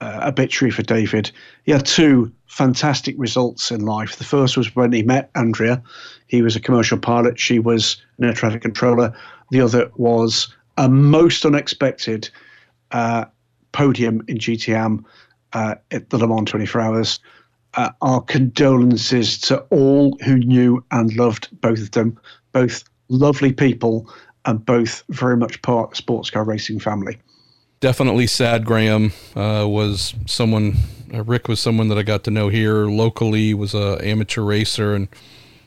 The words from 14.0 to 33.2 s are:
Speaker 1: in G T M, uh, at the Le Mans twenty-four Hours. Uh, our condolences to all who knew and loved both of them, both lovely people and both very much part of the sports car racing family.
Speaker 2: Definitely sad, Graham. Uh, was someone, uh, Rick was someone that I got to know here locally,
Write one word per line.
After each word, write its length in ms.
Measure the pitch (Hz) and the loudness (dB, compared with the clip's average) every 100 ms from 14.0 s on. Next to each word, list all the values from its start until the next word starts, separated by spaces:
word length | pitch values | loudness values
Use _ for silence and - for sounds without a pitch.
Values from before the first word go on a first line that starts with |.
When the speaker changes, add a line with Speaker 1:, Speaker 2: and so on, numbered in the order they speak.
| 117 110 - | 0 -2 -4
Speaker 1:
in 120 | 117 | -6
G 180 | 117 113 | -4 -4
T 160 | - | -2
M, 320 | 110 113 107 - _ _ _ - | -2 0 -4 -6 _ _ _ -12
uh, 220 | 117 110 - - | -6 -6 -8 -10
at 180 | 123 - | -12 -4
the 80 | 117 | -2
Le 100 | 113 | 0
Mans 220 | 110 107 | 0 -2
twenty-four 320 | 107 101 120 | -4 -4 -4
Hours. 380 | 110 110 107 - _ _ _ _ _ - | -2 -2 -2 -6 _ _ _ _ _ -6
Uh, 140 | - - | -6 -4
our 200 | 135 127 | 0 0
condolences 1200 | - 143 127 - 139 127 123 113 - 127 107 - | 0 0 0 2 4 6 4 2 0 0 0 -2
to 180 | - 131 - | -2 -2 0
all 480 | 143 135 139 139 135 | 2 4 6 4 2
who 140 | 135 131 | 2 2
knew 460 | 120 127 123 123 - | 4 4 4 2 0
and 240 | 120 113 110 | -2 0 2
loved 340 | 120 - - - | 0 0 -10 -4
both 200 | 117 110 | -2 -2
of 120 | 98 | -2
them, 280 | 120 113 113 - - _ | -2 -2 -4 -16 -20 _
both 320 | 131 123 - - _ - | 0 0 -2 -16 _ -4
lovely 420 | 127 143 139 139 | 2 2 4 0
people 580 | 127 139 117 117 113 - - - _ - | 2 0 2 0 -2 -6 -20 -20 _ -4
and 200 | 110 110 | -2 0
both 380 | 120 113 - - | 2 0 -4 -12
very 280 | 131 127 120 | -4 0 0
much 240 | 117 - | -2 -4
part 240 | - 120 - | -2 -2 -2
of 40 | |
the 40 | - | -6
sports 340 | - 117 - | -6 -6 -4
car 140 | 107 | -6
racing 360 | 107 107 - 107 | -4 -6 -6 -8
family. 380 | 107 104 95 - _ _ _ _ _ - | -6 -6 -8 -12 _ _ _ _ _ -2
Speaker 2:
Definitely 480 | 131 127 131 110 113 | -2 2 0 2 0
sad, 380 | - 120 117 110 | 0 0 0 0
Graham. 460 | 110 110 107 107 - - - | 2 2 2 0 -2 -12 -6
Uh, 300 | 107 107 104 | -2 -2 0
was 460 | 107 104 101 - 117 - | 0 -2 -2 -6 -8 -6
someone, 500 | - 113 107 107 - - - - | -2 0 2 0 0 -2 -6 -12
uh, 100 | 113 | -8
Rick 240 | 110 120 - | -2 -2 -2
was 120 | 107 | -2
someone 300 | 117 113 110 | 0 0 2
that 80 | 104 | 0
I 60 | |
got 200 | 104 104 - | 0 -2 -2
to 60 | |
know 180 | 107 101 | -2 0
here 360 | 110 107 107 104 | 0 2 2 0
locally, 680 | 104 113 - | 2 0 0